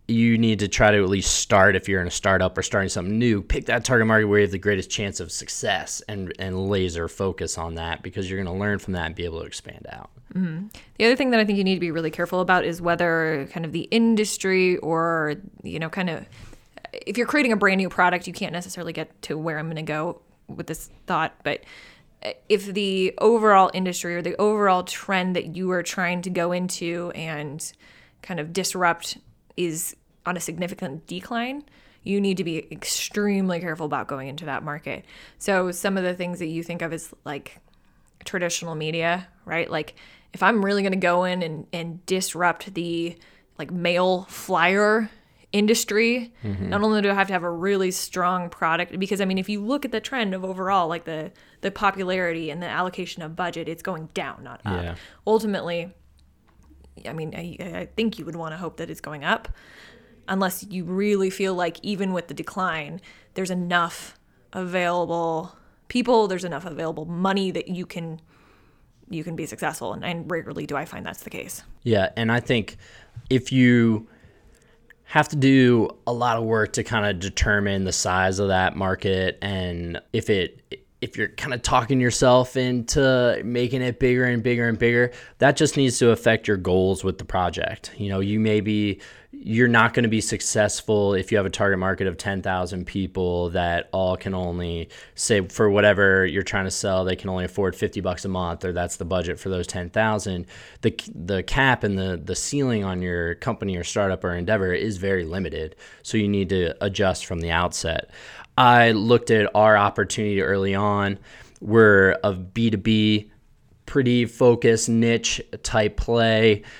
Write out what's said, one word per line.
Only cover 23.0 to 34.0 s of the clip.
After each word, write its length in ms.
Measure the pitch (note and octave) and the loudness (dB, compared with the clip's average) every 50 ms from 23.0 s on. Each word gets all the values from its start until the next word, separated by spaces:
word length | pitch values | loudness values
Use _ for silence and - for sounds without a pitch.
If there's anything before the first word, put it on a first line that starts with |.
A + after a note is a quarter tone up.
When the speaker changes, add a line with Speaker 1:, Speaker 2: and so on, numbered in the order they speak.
| F#3 F#3 - | 0 -2 -2
Speaker 2:
overall 540 | - - G#3+ A#3 A3+ G#3+ G#3+ G3+ F#3+ F#3+ - - | 2 4 4 4 6 6 6 8 8 6 6 2
industry 420 | F#3 F#3 F#3 F3 - - F3 F3 | -2 -4 -2 -4 -4 -6 -6 -6
or 60 | F3 | -4
the 140 | E3+ E3+ E3+ - | -4 -4 -2 0
overall 440 | G3+ G#3+ G#3+ G#3 G3+ G3 F#3 F3+ F3 | 0 0 2 2 4 4 4 2 0
trend 520 | - - - - - G3 F#3 F3+ F#3 F3+ | -4 -10 -10 -6 -2 -2 0 0 0 -2
that 200 | F3 - - D#3+ | -2 -4 -6 -8
you 160 | E3+ F#3 F#3 | -6 -4 -2
are 100 | F#3 F3 | -2 -2
trying 400 | E3+ - - - F3+ F3 F3+ F3 | -2 -4 -4 -4 -2 -2 -2 -4
to 80 | F3 F#3 | -6 -4
go 220 | F3+ F3+ E3+ F3 | -2 -2 -2 0
into 600 | F3+ F3+ F3+ F3+ - - F3 E3+ E3+ E3+ F3 F3 - | -2 -2 -2 -4 -6 -6 -6 -6 -6 -6 -8 -8 -8
and 580 | - D#3+ D#3+ D#3 D3 D3 D3 C#3 D#3+ - - - _ - - - - - _ _ _ | -10 -10 -8 -8 -8 -8 -10 -10 -12 -12 -14 -14 _ -20 -20 -20 -20 -20 _ _ _
kind 180 | - - F#3 E3+ | -12 -10 -8 -8
of 140 | D3+ D#3+ E3+ | -8 -6 -4
disrupt 640 | F#3+ F3+ - - F#3 F3+ E3+ E3+ F3 - - - - _ - _ _ _ _ _ | -4 -4 -4 -2 0 0 0 0 0 -6 -12 -12 -12 _ -20 _ _ _ _ _
is 380 | - F3+ E3+ D#3 E3 - - - _ _ _ _ _ _ | -4 -4 -4 -4 -6 -8 -8 -10 _ _ _ _ _ _
on 100 | F3 F#3 | -6 -6
a 40 | F3 | -6
significant 680 | - - F3 D#3 F3+ F3 G3+ - F#3+ F#3 C3+ D#3+ - | -6 -8 -6 -6 -6 -6 -6 -8 -10 -10 -10 -12 -12
decline, 560 | - F3 F3+ - - A#3+ A#3 A#3+ B3+ C4+ D4 C#4+ - _ _ _ _ _ _ - | -12 -12 -12 -10 -8 -6 -6 -6 -6 -8 -10 -12 -16 _ _ _ _ _ _ -6
you 160 | - G3 G3+ | -2 0 0
need 180 | G3+ G3 F#3+ | 2 0 0
to 60 | F3 F3+ | -2 -2
be 280 | E3+ D#3+ D#3 - - | -4 -6 -6 -8 -10
extremely 880 | - - - - - - - - - G#3 G#3 G#3 G3+ G3 F#3+ F#3 F3 E3+ | -16 -12 -8 -6 -6 -6 -6 -4 -4 -2 0 0 0 0 0 0 -2 -2
careful 260 | F#3 E3+ D#3 E3 D#3+ | -4 -6 -6 -6 -6
about 220 | D3 C#3+ C3+ | -4 -4 -4